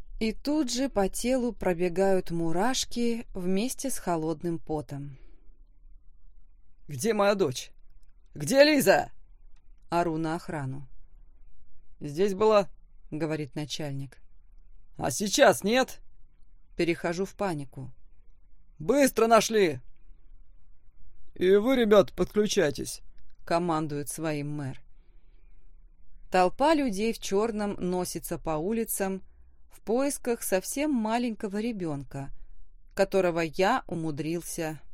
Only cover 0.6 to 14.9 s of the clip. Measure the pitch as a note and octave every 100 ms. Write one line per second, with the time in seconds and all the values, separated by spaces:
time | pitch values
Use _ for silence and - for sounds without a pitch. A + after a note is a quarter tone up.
0.6 | B3+ A#3+ C4+ G3+ F#3+ - A#3+ B3+ A#3+ -
1.6 | F#3 E3+ F3+ E3+ G3 F#3+ - E3 E3 E3+
2.6 | A#3 C4 - A#3+ A#3 A#3 - G3 F3+ F#3+
3.6 | B3+ - - - - E3 D#3 D#3 E3+ E3
4.6 | - D#3 - C#3 C#3+ C3 - - - -
5.6 | - - - - - - - - - -
6.6 | - - - C3+ A3+ G#3+ G3+ G3+ D3+ B2+
7.6 | - - - - - - - C#3+ D3 C4+
8.6 | D4 C#4+ F#3+ D#3 - - - - - -
9.6 | - - - E3+ F3 D#3 D#3+ E3 - D#3+
10.6 | C3+ C3+ C3+ - - - - - - -
11.6 | - - - - D3 D3 G3+ F#3+ G#3+ G#3
12.6 | F#3 - - - - D#3 D#3+ D3+ C#3 D3+
13.6 | D3 - D3+ C#3 C3+ - - - - -
14.6 | - - -